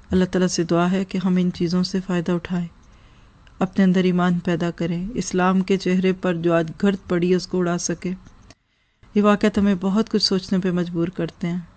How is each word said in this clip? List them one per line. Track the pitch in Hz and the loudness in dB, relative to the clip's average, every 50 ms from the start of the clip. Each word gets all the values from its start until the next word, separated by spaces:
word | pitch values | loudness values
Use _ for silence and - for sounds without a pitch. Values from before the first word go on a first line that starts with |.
| - - | -8 -2
اللہ | - 185 185 | 0 2 2
تعالیٰ | 180 185 185 180 180 | 2 2 0 0 2
سے | - - 170 | 0 -2 0
دعا | 165 170 170 175 180 | 0 2 2 2 2
ہے | 190 190 196 | 0 0 -2
کہ | 185 - 190 180 | -2 -4 -2 0
ہم | 190 180 | 0 2
ان | 185 180 180 180 | 2 2 0 0
چیزوں | - 180 170 175 180 180 | -2 -2 0 0 0 0
سے | - - 190 185 | 0 -2 -4 -4
فائدہ | - 180 175 170 185 180 | -2 -2 -2 -2 -2 -2
اٹھائیں، | 170 - - 185 175 175 170 - - - - - - - - - - - - - - - - - - | -2 -4 -4 -4 -4 -4 -6 -10 -16 -20 -20 -20 -20 -20 -20 -20 -20 -20 -20 -20 -20 -20 -20 -6 -6
اپنے | 190 185 - - 196 | -6 -2 0 2 4
اندر | 185 180 190 185 | 4 4 4 2
ایمان | 185 175 180 175 180 175 175 | 2 2 2 2 2 0 0
پیدا | 165 185 175 165 175 170 | 0 -2 -2 -2 -2 -4
کریں، | 165 - 175 170 170 170 180 202 254 | -4 -4 -4 -4 -4 -4 -6 -6 -6
اسلام | 233 180 - - 180 180 185 190 190 | -6 -6 -4 -2 0 0 2 2 0
کے | 185 190 196 | 0 0 0
چہرے | 185 - 180 180 185 185 185 185 | 0 0 0 0 2 2 0 0
پر | 185 - 185 180 | 0 -2 -2 -2
جو | 170 165 170 170 | 0 0 2 2
آج | 165 170 165 - - - | 2 0 -2 -4 -2 0
گرد | 196 196 196 - - | 0 0 -2 -4 -4
پڑی | 185 175 170 180 | -2 0 2 2
ہے | 180 | 2
اس | 180 170 | 0 0
کو | - - 180 | -2 -2 -2
اڑا | 180 180 180 170 | 0 0 -2 -2
سکیں۔ | - - 175 165 - 180 185 190 - - - - - - - _ _ _ _ _ _ _ _ _ - - - | -4 -6 -6 -6 -6 -8 -8 -8 -12 -18 -20 -20 -20 -20 -20 _ _ _ _ _ _ _ _ _ -20 -2 0
یہ | 208 202 | 2 4
واقعات | 208 208 202 - 214 208 214 | 4 4 4 2 2 2 2
ہمیں | 202 202 202 180 | 2 2 2 2
بہت | 180 196 190 214 226 - | 0 0 0 0 0 0
کچھ | - 214 - | 0 0 0
سوچنے | - 202 185 185 - 196 185 | 0 0 -2 0 0 -2 0
پہ | 180 190 | 0 0
مجبور | 175 180 175 175 175 165 170 175 | 0 0 -2 -2 -2 -2 -2 -2
کرتے | - - 170 160 - - - | -2 -4 -6 -6 -6 -6 -6
ہیں، | 170 170 180 170 - - | -6 -4 -6 -8 -10 -16